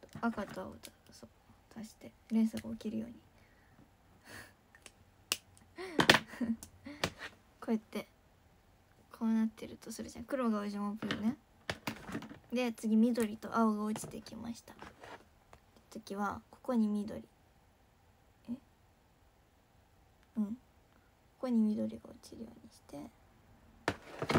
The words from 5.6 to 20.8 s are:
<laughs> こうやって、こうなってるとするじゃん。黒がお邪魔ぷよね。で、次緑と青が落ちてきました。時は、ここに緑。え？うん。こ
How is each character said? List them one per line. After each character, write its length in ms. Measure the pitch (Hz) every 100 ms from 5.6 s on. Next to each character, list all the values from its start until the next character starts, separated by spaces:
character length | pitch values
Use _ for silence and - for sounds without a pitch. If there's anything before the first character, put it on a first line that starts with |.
| - -
<laughs> 800 | 370 320 - - - - 233 226 - - 277 294 - - - - - -
こ 60 | -
う 40 |
や 40 | 220
っ 20 |
て、 280 | - 208 - _ _ - - - - - _ - - -
こ 80 | 226
う 80 |
な 120 | 220 220
っ 20 |
て 180 | - -
る 120 | -
と 160 | -
す 100 | 226
る 60 | 233
じ 100 | 233
ゃ 20 |
ん。 40 | 240
黒 240 | 269 233
が 100 | 214
お 60 | 208
邪 180 | 202
魔 100 | 208 214
ぷ 100 | 208
よ 80 | -
ね。 160 | 214 285 - - - - - - - - - - -
で、 220 | 240 247
次 240 | 226 220 220
緑 400 | 240 233 214 214
と 180 | 208 -
青 180 | 220 208
が 80 |
落 160 | 214 220
ち 100 | -
て 120 | -
き 140 | - -
ま 180 | 233
し 60 | 240
た。 140 | - - - - - - - - _ - _ - _
時 280 | 220 - 196
は、 240 | 202 208 -
こ 80 | -
こ 120 | -
に 160 | 240 214
緑。 340 | 208 202 - - _ _ _ _ _ _ _ - _ _ _ -
え？ 40 | 247 - _ _ _ _ _ _ _ _ _ _ - _ _ _ _ - -
う 40 |
ん。 40 | 202
こ 40 | 247 - -